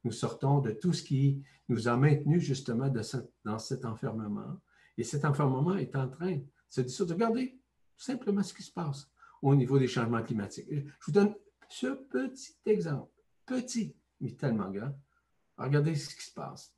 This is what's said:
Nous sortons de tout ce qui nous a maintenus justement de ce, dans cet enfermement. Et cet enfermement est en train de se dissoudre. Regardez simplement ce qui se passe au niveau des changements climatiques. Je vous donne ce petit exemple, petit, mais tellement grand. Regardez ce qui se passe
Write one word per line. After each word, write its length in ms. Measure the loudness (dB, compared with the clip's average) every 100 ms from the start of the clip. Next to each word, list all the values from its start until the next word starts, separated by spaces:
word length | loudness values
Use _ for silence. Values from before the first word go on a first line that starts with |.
Nous 80 | -4
sortons 480 | -2 -4 0 2 4
de 100 | 2
tout 220 | 0 0
ce 100 | 0
qui 400 | 0 2 4 2 -6 _ -2
nous 180 | 0 2
a 80 | 6
maintenus 460 | 6 6 4 4
justement 460 | 2 -2 -2 -2 0
de 120 | -2
ce, 160 | -4 -8 -10 _
dans 140 | -6 -6
cet 280 | -6 -6 -6
enfermement. 720 | -6 -6 -4 -4 -6 -8 -12 _ _ _ -8
Et 40 |
cet 220 | -4 0
enfermement 520 | 0 2 2 2 2 0
est 200 | -2 -2
en 120 | -4
train 280 | -4 -4 -4
de 80 | -6 _ _
se 140 | -4
dissoudre. 320 | -4 -2 -2
Regardez 440 | 2 2 2 -2 -8 _ _ _ _
simplement 460 | -6 -4 0 0
ce 100 | 0
qui 100 | -6
se 80 | -12
passe 400 | -6 -4 -6 -12 _ -20 0
au 140 | 4
niveau 240 | 6 6 4
des 100 | 4
changements 340 | 2 0 0
climatiques. 460 | 0 -2 -2 -8 -6
Je 360 | -6 -6 -10 2
vous 60 |
donne 220 | 4 4 2 _ _ _
ce 160 | -6 -6
petit 680 | -6 -4 -4 -4 -8 -20 _ 2
exemple, 440 | 2 2 -4 -6 _ _ _ -4
petit, 500 | -4 -2 -4 -4 -8 _ _
mais 120 | -8
tellement 380 | -2 0 0 -2
grand. 240 | -4 -6 -8 _ _ _ _ _ -8
Regardez 380 | 2 2 2
ce 200 | 0 -6
qui 100 | -14
se 100 | -14
passe 400 | -10 -12 -12 -20